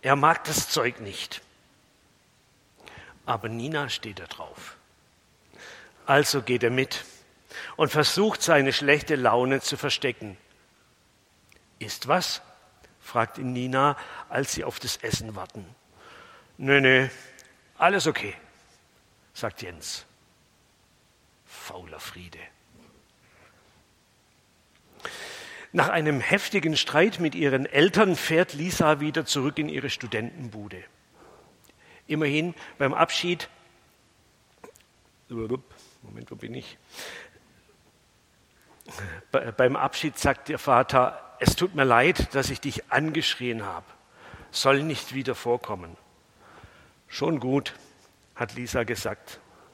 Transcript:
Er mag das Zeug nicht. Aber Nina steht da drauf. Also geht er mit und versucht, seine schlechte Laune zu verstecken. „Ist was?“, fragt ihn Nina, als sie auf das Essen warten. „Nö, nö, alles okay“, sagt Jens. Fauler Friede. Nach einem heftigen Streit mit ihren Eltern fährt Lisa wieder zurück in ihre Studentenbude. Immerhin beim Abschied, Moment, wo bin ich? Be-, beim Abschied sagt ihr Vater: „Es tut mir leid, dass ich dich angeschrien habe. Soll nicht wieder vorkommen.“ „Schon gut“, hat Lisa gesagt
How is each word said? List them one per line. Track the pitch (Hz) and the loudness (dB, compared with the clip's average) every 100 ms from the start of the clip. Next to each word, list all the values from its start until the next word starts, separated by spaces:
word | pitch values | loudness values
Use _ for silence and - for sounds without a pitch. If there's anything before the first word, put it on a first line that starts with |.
Er | 131 139 | 4 6
mag | 147 165 - | 6 4 0
das | 156 - | -4 0
Zeug | - 120 123 | 0 0 -2
nicht. | 104 95 - - - _ _ _ _ _ _ _ _ _ _ _ _ _ - - - - - | -12 -10 -10 -12 -16 _ _ _ _ _ _ _ _ _ _ _ _ _ -20 -20 -20 -16 -4
Aber | 117 110 | -4 -4
Nina | 117 127 156 135 | -6 -4 -4 -4
steht | - 113 98 | -6 -8 -14
da | 85 | -14
drauf. | - 78 - - - _ _ _ _ _ _ _ - - - - _ - | -14 -14 -16 -18 -20 _ _ _ _ _ _ _ -20 -20 -20 -20 _ 4
Also | 139 143 143 | 4 6 0
geht | 117 123 | 0 2
er | 117 | 2
mit | 127 135 - - - _ _ _ - - - | 2 -2 -4 -12 -20 _ _ _ -16 -14 0
und | 151 | 2
versucht, | 151 147 - 214 - | 4 2 4 2 2
seine | - 151 135 | 4 6 6
schlechte | 127 143 147 - 147 | 2 4 4 4 2
Laune | 123 117 127 135 | 4 4 4 0
zu | - 139 | -2 -4
verstecken. | 143 - 135 117 110 95 _ _ _ _ _ _ _ _ _ _ _ _ _ _ | -4 -2 -2 -4 -10 -14 _ _ _ _ _ _ _ _ _ _ _ _ _ _
„Ist | 107 - 120 | -10 -8 0
was?“, | 175 - - - - _ _ - _ | 0 0 -6 -10 -20 _ _ -20 _
fragt | - 120 117 - | -4 0 0 -2
ihn | 131 | -6
Nina, | 123 127 131 143 139 - - - | -4 0 4 4 2 -8 -16 -6
als | - 139 | -2 -2
sie | - | -4
auf | - - | -6 -6
das | 123 - | -8 -8
Essen | 113 107 110 107 | -4 -4 -6 -12
warten. | 107 - 87 - _ _ - - - - _ - | -12 -14 -16 -20 _ _ -20 -20 -20 -20 _ -8
„Nö, | 135 139 | 4 6
nö, | 135 131 127 - - - - _ _ _ | 8 6 4 -4 -20 -20 -20 _ _ _
alles | 175 196 160 | 4 4 0
okay“, | - 104 - - _ _ _ _ _ _ _ _ | -2 -6 -10 -18 _ _ _ _ _ _ _ _
sagt | - 110 - | -8 -8 -8
Jens. | 87 82 78 - - _ _ _ _ _ _ _ _ _ _ _ _ _ _ | -14 -12 -12 -12 -14 _ _ _ _ _ _ _ _ _ _ _ _ _ _
Fauler | - - - 82 80 | -18 -14 -14 -14 -16
Friede. | - 90 90 85 - _ _ - - _ _ _ _ _ - _ _ _ _ _ _ _ _ _ _ _ _ _ _ - - - - - - - - | -14 -16 -16 -18 -20 _ _ -20 -20 _ _ _ _ _ -20 _ _ _ _ _ _ _ _ _ _ _ _ _ _ -18 -16 -14 -14 -14 -16 -18 -4
Nach | - - | 0 2
einem | 170 151 143 | 2 0 0
heftigen | - 196 - 202 160 151 | 2 0 2 0 0 0
Streit | - 147 196 - | 2 4 4 2
mit | 165 175 | -4 0
ihren | 143 131 139 | 2 2 2
Eltern | 139 180 190 202 160 | 4 4 6 4 2
fährt | - 160 180 | 2 2 2
Lisa | 143 170 - 160 151 | -2 -4 2 4 4
wieder | 151 156 147 | 2 -2 -2
zurück | 147 135 147 | 0 0 -2
in | 156 | -4
ihre | 147 131 | -4 -6
Studentenbude. | - 120 110 117 175 123 107 104 95 - _ _ _ - - - _ _ _ _ - - | -6 -4 -4 -4 -8 -12 -12 -14 -14 -18 _ _ _ -20 -20 -20 _ _ _ _ -20 -6
Immerhin | 151 151 147 170 170 - - | -2 0 0 -2 -6 -18 -2
beim | 139 | -2
Abschied, | - 165 - 175 175 - - _ _ _ _ _ _ _ _ _ _ - - _ _ _ _ _ | 2 2 2 -2 -2 -6 -16 _ _ _ _ _ _ _ _ _ _ -20 -20 _ _ _ _ _
Moment, | 117 110 127 - - - _ 101 107 117 | -8 -4 -6 -8 -20 -20 _ -20 -18 -16
wo | 107 | -14
bin | 110 | -12
ich? | 123 - - _ - - - - _ _ _ _ _ _ _ _ _ _ _ _ _ _ _ - - 98 82 - | -12 -14 -20 _ -16 -14 -16 -20 _ _ _ _ _ _ _ _ _ _ _ _ _ _ _ -18 -14 -12 -14 -4
Be-, | 135 120 | -2 -2
beim | 110 127 139 | 2 2 2
Abschied | 143 - 156 - | -2 -2 -6 0
sagt | 143 131 - | 0 0 -4
ihr | 131 | -6
Vater: | - 123 131 131 123 - - - | 4 4 6 4 2 -2 -18 0
„Es | - 165 | 0 2
tut | 180 165 | -2 2
mir | |
leid, | 131 117 147 - - | 6 6 6 2 0
dass | 139 131 | 0 -2
ich | 131 | -4
dich | 143 - - | -6 -8 -2
angeschrien | 123 156 156 - - 123 113 101 | 0 0 -2 -2 -2 -4 -6 -6
habe. | 87 - - _ _ - - - | -10 -14 -20 _ _ -20 -20 -10
Soll | - 139 139 | 0 4 4
nicht | 156 139 - | 2 -6 -6
wieder | 131 131 123 | -6 -4 -4
vorkommen.“ | 120 120 - 101 85 85 _ _ _ _ - - - - - _ _ | -2 -2 -2 -10 -10 -18 _ _ _ _ -20 -20 -20 -20 -20 _ _
„Schon | - 156 156 | -4 -2 0
gut“, | 131 139 - - - _ _ _ _ - | 0 0 -2 -14 -20 _ _ _ _ -8
hat | 113 - | -8 -6
Lisa | 123 131 | -4 -2
gesagt | 113 117 113 104 - - _ - - | -2 -4 -6 -8 -14 -20 _ -20 -20